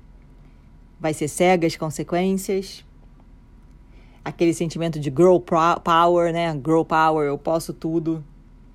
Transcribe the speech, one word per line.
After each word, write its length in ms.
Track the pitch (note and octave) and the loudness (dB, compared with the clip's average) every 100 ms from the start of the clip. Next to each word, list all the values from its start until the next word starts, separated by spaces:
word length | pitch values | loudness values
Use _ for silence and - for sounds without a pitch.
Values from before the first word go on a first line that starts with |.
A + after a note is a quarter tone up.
| - - - - - - - - - - | -20 -20 -20 -20 -20 -20 -20 -20 -20 -8
vai 140 | D#3+ D3+ | -6 -4
ser 120 | D3 | -6
cega 380 | - F#3 F#3 E3 | 2 2 4 0
às 100 | - | -2
consequências. 1080 | D#3+ C#3+ D3+ F3 F#3+ F#3+ G3 G3 G3 - - - - - - - - - - - - - - - | -8 -8 -6 -2 -2 -2 -4 -6 -6 -16 -20 -20 -20 -20 -20 -20 -20 -20 -20 -20 -20 -20 -20 -14
Aquele 300 | - - E3+ | -14 0 0
sentimento 460 | D#3+ E3+ E3 E3 D#3 | 0 -4 -4 -6 -4
de 100 | D3 | -4
girl 300 | C3 F#3 F3 | 4 6 6
pro-, 400 | F3 E3 E3+ - | 2 2 2 2
power, 500 | F3 E3 F3 F3 E3+ | 2 4 4 4 0
né? 220 | E3 E3+ | -2 -4
Girl 300 | D3+ D#3 D#3+ | -4 0 0
power, 440 | D#3 D#3+ D#3+ D#3 C#3+ | 2 2 2 2 -2
eu 100 | C#3+ | -4
posso 360 | - E3 E3+ | -2 -4 -4
tudo. 500 | - E3 E3 D#3+ D#3+ D3 - - - - | -8 -4 -4 -4 -6 -10 -20 -20 -20 -20